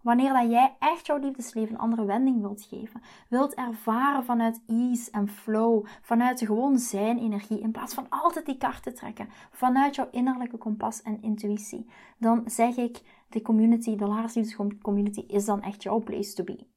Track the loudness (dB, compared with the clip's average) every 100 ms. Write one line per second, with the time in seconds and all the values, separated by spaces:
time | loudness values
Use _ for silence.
0 | 4 4 6 4 4 6 4 4 0 0
1 | -2 -2 -2 -6 -8 -4 -4 -2 0 0
2 | 0 2 4 2 -2 -8 -12 -14 -12 -16
3 | -20 -20 _ 0 0 -2 -6 -4 -2 2
4 | 2 0 0 2 2 -2 -2 0 2 -2
5 | -2 -4 -4 -4 -2 2 4 2 0 -16
6 | 0 2 2 2 0 2 4 2 2 -2
7 | 0 0 -2 -4 -4 -4 -4 -6 -8 -8
8 | -6 0 0 0 -6 -4 -4 -4 -10 -10
9 | -14 -12 -14 -16 -20 0 4 4 4 0
10 | -4 0 0 0 -6 -8 -6 -4 -4 -6
11 | -8 -6 -4 -4 -2 -4 -6 -12 -14 -20
12 | -20 _ 2 2 0 0 0 2 -4 -6
13 | _ _ _ -6 2 4 6 4 2 -2
14 | -2 -2 -2 -2 -4 -4 -6 -4 -2 0
15 | 0 -4 -2 -2 0 -2 -4 -8 -2 -2
16 | -2 -6 -6 -6 -8 -8 -16